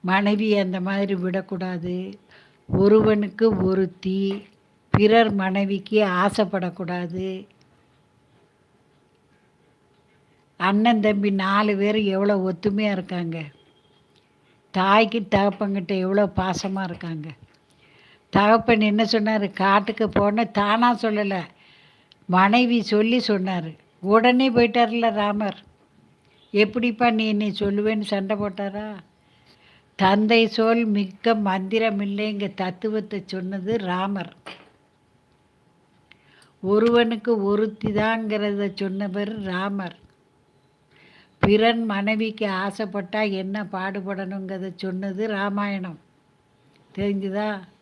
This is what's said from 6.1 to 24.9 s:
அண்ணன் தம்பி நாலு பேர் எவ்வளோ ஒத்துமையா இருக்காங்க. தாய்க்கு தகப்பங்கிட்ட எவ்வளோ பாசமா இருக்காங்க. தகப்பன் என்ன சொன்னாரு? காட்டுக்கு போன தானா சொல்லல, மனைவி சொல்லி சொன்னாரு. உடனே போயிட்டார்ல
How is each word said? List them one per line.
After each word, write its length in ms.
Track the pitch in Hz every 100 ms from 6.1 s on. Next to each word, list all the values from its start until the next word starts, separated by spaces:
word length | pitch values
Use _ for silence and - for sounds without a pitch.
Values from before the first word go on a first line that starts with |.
| 180 196 214 190 190 180 175 170 180 175 180 190 190 202 _ _ _ _ _ _ _ _ _ _ _ _ _ _ _ _ _ _ _ _ _ _ _ _ _ _ _ _ _ _ _
அண்ணன் 400 | 180 202 226 226
தம்பி 300 | 208 202 202
நாலு 460 | 196 190 202 208 196
பேர் 240 | 202 214
எவ்வளோ 300 | 202 190 202 202
ஒத்துமையா 520 | 185 180 214 202 214
இருக்காங்க. 480 | 190 180 180 170 165 151 _ _ _ _ _ _ _ _ _ _ _ _
தாய்க்கு 460 | 190 190 208 220 226 190
தகப்பங்கிட்ட 600 | 202 202 196 202 196 175 190
எவ்வளோ 260 | 185 196 196 190
பாசமா 460 | 190 175 196 190
இருக்காங்க. 460 | 190 170 170 160 156 135 - _ _ _ _ _ _ _ _
தகப்பன் 480 | 190 208 226 220 226
என்ன 220 | 214 208
சொன்னாரு? 420 | 220 226 214 220 202
காட்டுக்கு 560 | - 190 202 202 208 214
போன 360 | - 202 208
தானா 500 | 233 208 202 226 240
சொல்லல, 400 | 240 226 208 202 190 156 _ _ _ _ _ _ _ -
மனைவி 540 | 180 196 233 247 233
சொல்லி 360 | 202 208 220 247
சொன்னாரு. 520 | 233 202 185 180 160 160 _ _
உடனே 440 | 185 220 240 247 262
போயிட்டார்ல 580 | 233 240 240 233